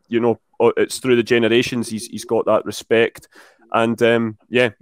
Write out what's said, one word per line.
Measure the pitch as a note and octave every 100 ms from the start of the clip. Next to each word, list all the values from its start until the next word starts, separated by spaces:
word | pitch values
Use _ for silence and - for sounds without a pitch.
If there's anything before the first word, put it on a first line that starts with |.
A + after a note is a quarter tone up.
| -
you | A#2
know, | A#2 G#2+ _ -
uh, | A#2 -
it's | - -
through | C3 A#2+
the |
generations | A2 A#2+ A2+ A#2+ - A#2+ A2
he's, | G#2+ -
he's | G#2 -
got | A2+ -
that | A2 -
respect. | - - G#2 - - - - - _ -
And, | A2 A2+ A2+
um, | A#2 A#2 A2+ G#2+ -
yeah, | B2 A#2+ -